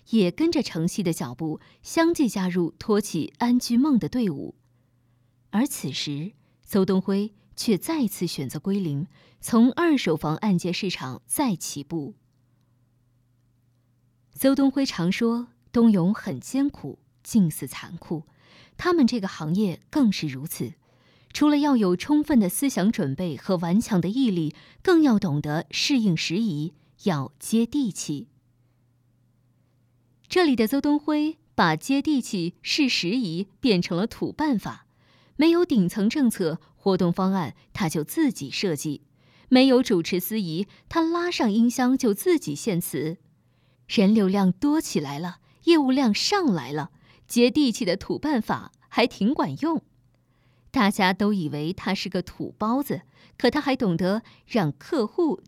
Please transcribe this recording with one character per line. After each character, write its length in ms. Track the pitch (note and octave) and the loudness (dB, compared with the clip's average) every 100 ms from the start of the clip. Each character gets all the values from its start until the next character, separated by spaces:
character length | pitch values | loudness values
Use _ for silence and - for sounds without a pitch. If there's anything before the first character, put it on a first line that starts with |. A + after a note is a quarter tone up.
| - | -2
也 200 | A3+ F3 | 2 2
跟 200 | F3+ E4 | 2 0
着 120 | E4 | 0
城 260 | - E3+ E3+ | -2 -2 -2
西 140 | - | -2
的 100 | E3+ | -2
脚 220 | D#3+ B2+ | -4 -6
步， 260 | B2 D#3+ - _ _ | -8 -8 -8 _ _
相 300 | - E4 E4 | -4 2 2
继 140 | E4 A#3+ | 2 0
加 200 | G3+ F3+ | 0 -2
入 220 | F3+ E3+ - | 0 -2 -4
托 220 | - G#3 | -2 0
起 340 | - E3 B2 - | 0 -4 -6 -2
安 200 | A#3+ A#3+ | 0 2
居 180 | - A#3 | 2 2
梦 220 | D4+ A#3 | 4 2
的 100 | D3 | 0
队 220 | B3+ G#3 | -2 -2
伍。 240 | C#3 - - _ _ _ _ _ _ _ _ _ | -4 -10 -14 _ _ _ _ _ _ _ _ _
而 160 | G3+ C#4+ | -2 -2
此 260 | - D3+ | -4 -8
时， 400 | - D3+ C#3+ F#3+ - _ _ | -6 -6 -6 -8 -12 _ _
邹 220 | - G3+ | -4 0
东 160 | F#3+ F#3+ | 2 0
辉 340 | G3+ G3 G#3 - _ | 0 -2 -4 -8 _
却 220 | - - G3 | -6 0 0
再 300 | - D#4+ A3 | 0 -2 -2
次 200 | - E3+ | -2 -6
选 220 | - C3 | -6 -8
择 100 | D3+ | -6
归 220 | G3 G3 | -4 -4
零， 260 | E3+ C#3 F3+ _ _ _ | -2 -4 -8 _ _ _
从 300 | - A3+ B3 | 0 4 4
二 240 | D#4 E4+ C4+ | 4 2 2
手 200 | F#3 D#3+ | 2 0
房 200 | D3+ D#3 | -2 -2
按 220 | G#3+ F3 | 0 0
揭 140 | F3 | 0
市 180 | F3+ F#3+ | -4 -4
场 320 | - C3 - - | -6 -8 -12 -6
再 280 | - C4 | -2 -2
起 300 | E3 - D3 | -2 -6 -12
步。 300 | C#3 E3 C3 - _ _ _ _ _ _ _ _ _ _ _ _ _ _ _ _ _ _ _ _ _ | -8 -8 -8 -12 _ _ _ _ _ _ _ _ _ _ _ _ _ _ _ _ _ _ _ _ _
邹 220 | - C4+ | -2 2
东 160 | C#4 C#4 | 2 2
辉 140 | C#4 | 0
常 280 | C4+ - E3+ | -2 -2 -2
说， 360 | - A#3 A#3 A#3+ _ _ | 0 0 -2 -6 _ _
冬 220 | A#3+ A#3 | 4 6
泳 200 | G3 F3 | 6 2
很 260 | A3 G3 B2+ | 0 -4 -8
艰 280 | - C4 C#4+ | -4 -2 -2
苦， 300 | - C#3+ - _ _ | -4 -12 -16 _ _
近 280 | - A3+ E3 | -2 2 2
似 160 | - C#3 | 0 -10
残 300 | - - E3+ | -12 -14 -14
酷， 260 | - D#3 - _ _ - - - | -8 -10 -10 _ _ -20 -20 -6
他 160 | F4+ | 0
们 120 | F4 A#3 | 4 4
这 140 | B3 | 2
个 80 | F#3+ | -6
行 260 | - D3+ | -6 -4
业 280 | F#3 G#3 D3+ _ | 0 0 -4 _
更 200 | D4+ A3+ | 2 2
是 160 | - D3+ | 2 -4
如 200 | C3 D3+ | -8 -10
此。 260 | - A#2+ - _ _ _ _ _ | -8 -10 -10 _ _ _ _ _
除 160 | - D4 | 0 2
了 100 | D4 | 4
要 180 | D4 B3 | 2 2
有 200 | F#3 F3+ | 2 0
充 260 | - D4+ | 0 0
分 160 | D4+ B3+ | 4 2
的 100 | C4 | 2
思 200 | - C#4 | 0 -2
想 240 | G3+ G3 | 0 0
准 200 | A3+ C#3 | 0 -2
备 240 | C3+ F3+ C3+ | -4 -6 -6
和 200 | - F3+ | -2 -2
顽 240 | E3+ G3 | 2 0
强 200 | - F#3 | 2 0
的 80 | E3+ | 0
毅 220 | B3 B3 | 0 0
力， 240 | F3 D#3 - - - | 0 -2 -6 -18 -4
更 200 | F#4+ E4 | 2 4
要 160 | D4 G#3 | 6 4
懂 220 | F#3 C#3+ | 2 -2
得 260 | D3+ D3+ - | -2 -4 -4
适 260 | - - C4+ | -4 0 2
应 180 | G#3+ D#3+ | 2 2
时 220 | - F3+ | 0 -2
宜， 360 | A3+ D3 D#3+ - _ _ | -2 -2 -6 -10 _ _
要 280 | G3+ D3 C3 - | -2 -2 -4 -12
接 260 | - A3+ A#3 | -2 0 0
地 240 | D4 A#3 | 0 -2
气。 380 | - - C#3+ - _ _ _ _ _ _ _ _ _ _ _ _ _ _ _ _ _ _ _ - | -4 -8 -8 -12 _ _ _ _ _ _ _ _ _ _ _ _ _ _ _ _ _ _ _ -2
这 160 | F#4 | 2
里 100 | E4 | 4
的 140 | A#3+ A3 | 2 0
邹 120 | C#4 | 0
东 160 | D4 D4 | 0 0
辉 420 | - D4+ D4+ - _ - | 0 -2 -2 -6 _ 0
把 180 | F3 | 0
接 260 | D#3+ - C#4 | 0 0 -2
地 200 | D#4 C#4 | 0 -2
气 340 | - F#3+ E3+ - | -2 -4 -6 -8
是 260 | - - C4 | -4 0 0
时 220 | - E3 | 0 -2
宜 380 | B3+ G3 E3 G3+ _ | -2 -2 -4 -8 _
变 240 | B3 F3+ | 2 2
成 160 | - E3+ | 0 -2
了 80 | - | -4
土 240 | - C#3+ | -4 -8
办 260 | - D4+ G#3+ | -2 -2 -2
法， 300 | C#3+ - _ _ _ _ _ | -4 -12 _ _ _ _ _
没 160 | - D#4+ | 2 4
有 140 | E4+ | 4
顶 240 | F4 B3 F3 | 4 2 2
层 200 | A3+ G#3 | 0 0
政 220 | D#4 A#3+ | 2 2
策、 300 | - D#3+ E3 _ _ | 2 -2 -4 _ _
活 200 | G3 F#3 | 0 2
动 160 | F3 | 2
方 200 | F#3 F#3+ | 2 0
案， 240 | F#3+ C#3 - _ | 0 -4 -10 _
他 160 | - E3+ | -6 -4
就 160 | D#3+ | -4
自 260 | D3+ D#4+ D4 | -4 -2 -2
己 180 | - C#3+ | -2 -8
设 280 | - G3+ D3 | -4 -4 -4
计； 240 | D#3 C#3+ _ _ _ _ - | -6 -8 _ _ _ _ 2
没 180 | B3+ C4+ | 4 6
有 160 | B3 | 4
主 180 | B3+ F3+ | 4 0
持 200 | D#3+ F3+ | 0 -2
司 200 | - A3 | -2 -4
仪， 280 | F3 D#3+ G3+ - - | -4 -6 -6 -12 -6
他 120 | E4 | -2
拉 320 | E4 E4+ F4 | 0 -2 -2
上 180 | E4+ A#3 | 0 0
音 180 | G#3+ A#3+ | 2 2
箱 300 | C4 B3 C4 | 2 0 2
就 160 | A#3 | 0
自 240 | G3+ F#4 E4 | 0 0 0
己 160 | - | 0
献 260 | C#3+ A#3 F3 | -6 -4 -4
词。 380 | - D3 D#3 F3+ _ _ _ _ _ _ - | -4 -4 -6 -8 _ _ _ _ _ _ -4
人 260 | - G3 | 2 4
流 140 | A3 F#3 | 4 2
量 240 | G3+ F#3 | 2 2
多 280 | - C#4+ D#4 | 2 0 0
起 200 | - E3 | 0 -4
来 180 | C#3+ C#3+ | -4 -8
了， 220 | F3 - _ _ | -10 -12 _ _
业 120 | D#4+ E4 | 2 4
务 140 | C4 | 4
量 240 | C4 A#3+ | 2 2
上 320 | G#3 - G4+ D#4 | 2 0 0 2
来 260 | E3+ A#2+ | 0 -2
了， 200 | D3 C#3+ _ _ _ - | -6 -8 _ _ _ -4
接 240 | A#3 A#3+ | 4 4
地 220 | D#4 C4+ | 4 2
气 120 | - | 0
的 120 | F#3 F3+ | -2 -2
土 240 | - D#3 | -4 -6
办 200 | D4 B3 | -2 -2
法 300 | - C3 - _ _ | -2 -6 -8 _ _
还 160 | - | 0
挺 300 | A#3+ - G3+ | 0 0 -2
管 240 | E4 G3+ C3+ | 0 -4 -4
用。 240 | D#4+ D#4+ - _ _ _ _ _ _ _ _ | -4 -4 -6 _ _ _ _ _ _ _ _
大 200 | C4+ G3+ | 0 2
家 220 | G#3 F#3 | 2 2
都 200 | F#3+ G#3 | 2 0
以 180 | G3+ D3 | 0 -2
为 220 | D3 D#3 | -4 -6
他 220 | F#3+ - | -6 -4
是 140 | G3 F#3+ | -4 -4
个 120 | F3+ | -6
土 320 | - - - - | -6 -10 -12 -6
包 240 | G#3+ C4 | -4 -2
子， 200 | - F#3 - _ - - | -4 -6 -10 _ -20 -2
可 100 | A#3+ | 0
他 120 | D4 | 2
还 160 | C#4 C4+ | 0 0
懂 200 | G#3 E3 | 0 0
得 260 | F#3 G#3+ - - | 0 -2 -6 -18
让 280 | - A#3 E3 | -4 0 0
客 340 | - - D#4 G#3+ | -2 -4 -2 -2
户 340 | - D#4+ - | 0 -2 -2